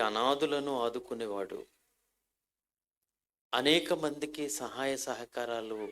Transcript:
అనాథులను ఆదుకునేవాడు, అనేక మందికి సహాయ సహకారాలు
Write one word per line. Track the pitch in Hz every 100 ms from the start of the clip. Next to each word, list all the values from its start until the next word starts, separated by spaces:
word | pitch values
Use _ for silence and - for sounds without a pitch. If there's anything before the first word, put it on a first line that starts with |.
| 110
అనాథులను | 107 123 143 151 143 139 135 117
ఆదుకునేవాడు, | 123 123 117 113 101 95 95 - _ _ _ _ _ _ _ _ _ _ _ _ _ _ _ _ _ _
అనేక | 120 139 165 156 175
మందికి | 156 147 147 151 147 143
సహాయ | 123 123 135 135 135
సహకారాలు | 117 120 - 120 117 110 110 104